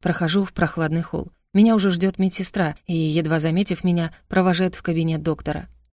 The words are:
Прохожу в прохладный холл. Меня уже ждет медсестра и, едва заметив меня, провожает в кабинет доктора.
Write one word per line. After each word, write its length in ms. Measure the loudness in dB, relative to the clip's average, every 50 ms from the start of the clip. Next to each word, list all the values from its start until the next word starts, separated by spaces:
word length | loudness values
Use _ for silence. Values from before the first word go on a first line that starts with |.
Прохожу 420 | -2 -2 -2 0 -2 0 0 0 -2
в 100 | -2 -2
прохладный 500 | -2 -2 -2 0 -2 -2 -2 -2 -2 -4
холл. 280 | -4 -6 -8 -8 -8 _ _ _ _ _
Меня 220 | 4 6 6 6
уже 160 | 4 2 2
ждет 260 | 0 2 0 -2 0 0
медсестра 580 | -2 0 0 -2 -6 -6 -2 -2 -2 -2 -2 -8 _ -4
и, 80 | -2 -2
едва 420 | 0 0 0 0 0 0 0 0
заметив 440 | 0 0 0 0 0 0 -2 -2 0
меня, 280 | 0 0 0 -2 -4 -8 -14 _ _
провожает 460 | 0 2 4 4 2 2 0 -2 -2
в 80 | -4
кабинет 400 | -4 -2 -2 0 0 0 -2 -2
доктора. 460 | -2 -4 -4 -4 -4 -6 -6 -6 -8 -14 -20 _ _ _ _